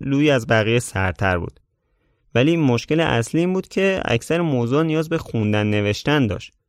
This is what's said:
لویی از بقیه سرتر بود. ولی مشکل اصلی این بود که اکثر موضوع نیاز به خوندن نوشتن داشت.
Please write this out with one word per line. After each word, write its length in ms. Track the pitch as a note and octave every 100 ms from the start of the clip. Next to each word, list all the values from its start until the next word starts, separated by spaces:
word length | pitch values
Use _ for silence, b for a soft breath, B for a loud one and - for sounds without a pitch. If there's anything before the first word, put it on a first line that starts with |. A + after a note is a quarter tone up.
لویی 300 | C3+ C#3 D3+
از 160 | C3+ A#2
بقیه 320 | A2+ G#2+ A#2+
سرتر 580 | - G2 F#2+ - G2 F2+
بود. 220 | F2 - _ _ _ _ _ _ _ A#2
ولی 220 | D3 E3+
مشکل 420 | C#3 A#2+ - D#3
اصلی 400 | D#3+ A#2 A#2 D#3+
این 140 | F3
بود 140 | F#3 -
که 340 | F#3+ F#3+ F#3+ -
اکثر 360 | A#2 - E3
موضوع 420 | E3 B2+ A#2 C#3+
نیاز 260 | D#3+ D#3 D#3+
به 80 | D#3+
خوندن 500 | - A#2 G#2 G#2 G#2
نوشتن 600 | G#2 G#2 G#2 C#3 D3+ A2+
داشت. 260 | - - _